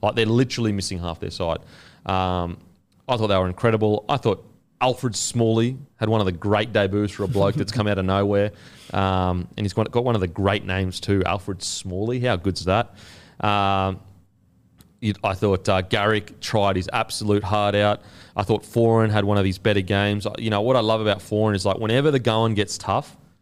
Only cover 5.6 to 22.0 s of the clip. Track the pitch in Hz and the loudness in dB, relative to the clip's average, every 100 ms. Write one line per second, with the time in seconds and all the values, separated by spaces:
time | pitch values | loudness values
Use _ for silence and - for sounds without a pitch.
5.6 | 117 131 143 _ 110 110 95 85 101 104 | 0 -2 -14 _ 0 2 0 0 0 0
6.6 | 113 107 98 101 104 - 101 98 98 104 | 2 0 2 0 -2 -2 -2 2 2 0
7.6 | 98 - 104 98 95 98 101 101 104 - | -4 -2 0 0 0 2 2 2 0 -4
8.6 | - - - 98 95 95 90 90 87 - | -20 -20 -8 -2 0 2 0 -2 -6 -6
9.6 | 104 - 110 120 123 113 90 85 98 104 | -4 -2 -2 0 0 0 -2 0 0 0
10.6 | 98 92 92 - - 101 90 101 98 92 | -2 -2 -2 -4 0 0 2 -2 -6 -8
11.6 | - - 98 92 110 127 123 98 95 87 | -8 -8 -8 -6 -4 -2 -2 -2 -2 -4
12.6 | 87 98 - - - - - _ 107 101 | 0 0 -2 -10 -20 -20 -20 _ 0 2
13.6 | 98 98 95 95 - - _ _ _ _ | 2 2 0 -4 -12 -20 _ _ _ _
14.6 | _ _ - _ 110 101 104 95 107 92 | _ _ -20 _ -4 -2 -2 0 0 2
15.6 | - 95 92 110 104 107 101 - - 113 | 2 0 0 0 2 0 -2 -14 -4 0
16.6 | 98 95 92 117 113 - 107 101 98 104 | 2 0 -2 -4 -4 -4 0 0 2 0
17.6 | 104 101 104 104 - - - - 98 110 | 2 2 2 0 -6 -20 -10 -6 0 -2
18.6 | - 117 117 113 113 107 101 104 98 90 | 0 2 4 4 4 2 2 2 2 0
19.6 | 113 101 92 98 101 104 104 107 113 104 | 2 0 2 0 2 -2 -4 -6 -2 0
20.6 | 113 127 110 110 107 95 - 107 107 101 | 2 2 2 2 2 -2 -2 0 2 2
21.6 | 101 95 110 120 | 0 -2 0 2